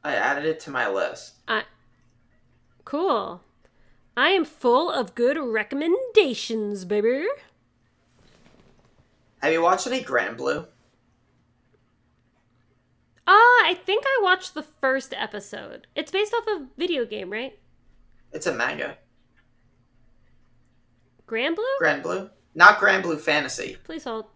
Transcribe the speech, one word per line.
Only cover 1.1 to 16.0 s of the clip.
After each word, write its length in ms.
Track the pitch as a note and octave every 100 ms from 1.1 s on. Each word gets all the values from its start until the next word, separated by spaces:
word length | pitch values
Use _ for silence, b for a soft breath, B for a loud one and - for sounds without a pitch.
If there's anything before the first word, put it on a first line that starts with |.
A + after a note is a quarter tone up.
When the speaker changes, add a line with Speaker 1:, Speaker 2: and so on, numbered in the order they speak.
| - - _ -
Speaker 2:
I, 160 | A3 - _ _ _ _ _ _ _ _ _ _ _
cool. 580 | - C#4+ F#4 A#3+ F#3+ F3 _ _ _ _ _ _ _ -
I 140 | C#4+
am 140 | F#4+
full 460 | D#4 - B3+ B3 E4+
of 240 | - G3+
good 240 | - A#3+ D#4
recommendations, 1500 | C4 A3 G#3 C#4 D#4+ G4+ C5 A4 E4 A#3 - A3 G#3 G#3
baby. 420 | F3+ G#3 G#3+ C4 F#4 C#5+ - _ _ _ _ _ _ _ _ _ _ _ _ _ _ _ _ _ _ _
Speaker 1:
Have 100 | C#3+
you 100 | D#3+
watched 240 | E3+ F#3 -
any 160 | B3+
Granblue? 640 | A3+ B2+ G2+ A2+ C3+ - - _ _ _ _ _ _ _ _ _ _ _ _ _ _ _ _ _ _ _ _ _ _ _ _ _ -
Speaker 2:
Uh, 60 |
I 460 | G4+ A#4 B4 E4+ F4+
think 200 | - G#4 C#5
I 140 | C5+
watched 320 | G4 F#4 F#4
the 80 | -
first 520 | - _ C4 C4+ B3+ -
episode. 680 | A3 G#3 - - - - _
It's 160 | -